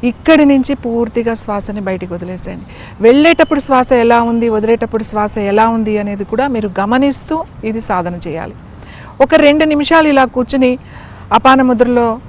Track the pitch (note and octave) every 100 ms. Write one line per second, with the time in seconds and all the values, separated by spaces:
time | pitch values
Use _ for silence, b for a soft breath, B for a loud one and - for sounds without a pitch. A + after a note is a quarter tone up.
0 | A#3+ A#3 - D#4+ D4 C#4 B3+ C#4 B3 A#3
1 | A#3 A#3 A#3 A3+ - G3+ G3 G#3 F#3+ F#3
2 | F3+ F3 F3 F#3 - F3+ - B B B
3 | G#3+ C4+ D#4 E4 D#4+ D4+ - C4 B3 B3+
4 | A#3 A#3 A#3 A#3 A#3 A3 G#3+ A3+ A3+ A3+
5 | G#3+ G#3+ G#3 A3 G3+ G3+ A3+ A3+ G#3+ G#3+
6 | G3+ G3+ G3+ A3+ C#4 A#3+ G#3 F3+ G3+ B3
7 | C#4 C4 - D#4+ E4 - G#3+ A3 A3 F#3+
8 | F3 F3 E3 D#3 - - - - B B
9 | B B C4 D#4+ D4 D4 D#4 D4 D4 E4
10 | D#4 C#4 C4 B3+ B3 C#4 B3+ B3+ B B
11 | B B B - C4 C4+ C4 A#3+ A#3+ A#3+
12 | A#3 A3+